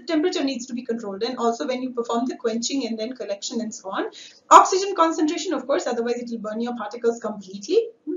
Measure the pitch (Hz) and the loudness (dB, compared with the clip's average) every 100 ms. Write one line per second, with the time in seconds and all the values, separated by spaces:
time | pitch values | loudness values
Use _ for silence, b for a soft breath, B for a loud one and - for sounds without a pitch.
0 | - 311 359 359 269 247 - 233 - 226 | 0 2 2 0 -2 -4 -6 -8 -4 -6
1 | 202 196 247 247 233 233 262 254 254 233 | -6 -4 -4 0 0 0 -2 -4 -4 -4
2 | 226 240 254 - 233 233 233 277 233 220 | -2 0 -2 -2 -2 -2 -2 -2 -2 -4
3 | 226 254 208 202 - 233 214 - 190 240 | -6 -6 -6 -6 -6 -4 -6 -8 -8 -6
4 | 427 B B B - 330 - 370 392 339 | -6 B B B 10 10 10 2 0 2
5 | 330 320 311 349 381 277 - 330 262 233 | 2 2 0 0 -4 -4 0 0 0 -2
6 | 233 240 240 220 214 220 240 233 208 233 | -2 -2 -6 -8 -6 -4 -4 -4 -8 -2
7 | 233 233 214 202 185 202 - 440 440 - | -2 -2 -4 -8 -12 -10 0 2 2 -4
8 | 302 | -8